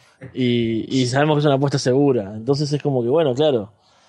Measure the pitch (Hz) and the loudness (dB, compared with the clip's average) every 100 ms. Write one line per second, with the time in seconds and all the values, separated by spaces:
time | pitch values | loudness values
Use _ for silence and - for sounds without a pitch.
0 | _ _ 127 - 123 120 113 110 - 131 | _ _ -14 -4 0 0 0 -2 -2 -2
1 | 123 131 151 147 147 139 143 139 131 131 | 0 0 2 2 2 2 0 0 0 2
2 | 143 120 98 110 113 143 143 147 147 127 | 2 0 -4 -8 -2 -2 -2 -2 -2 -2
3 | 117 156 147 123 156 123 101 _ _ _ | 0 0 0 2 2 0 -4 _ _ _